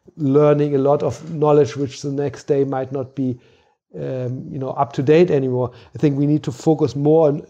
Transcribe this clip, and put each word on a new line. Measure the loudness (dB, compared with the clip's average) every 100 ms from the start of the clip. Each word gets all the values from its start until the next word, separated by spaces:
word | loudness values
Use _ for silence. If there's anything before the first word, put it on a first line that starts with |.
| _ -6
learning | 0 4 4 4 2
a | 0
lot | 2 2
of | 0 -6 -8
knowledge | -2 2 4 2 0
which | -8 -8
the | -8
next | -4 -6 -6
day | -2 -2
might | 0 -4 -6
not | -8 -8
be, | -6 -6 -6 _ _ _ _ _
um, | -12 -8 -6 -8 -8 -10
you | -10
know, | -6
up | -4 -4
to | -2
date | 2 4 4
anymore. | 2 0 -2 -4 -8 -20
I | -2
think | 0 2
we | 0
need | 0
to | -2
focus | -4 0 2 0 0
more | 2 4 4
on, | 0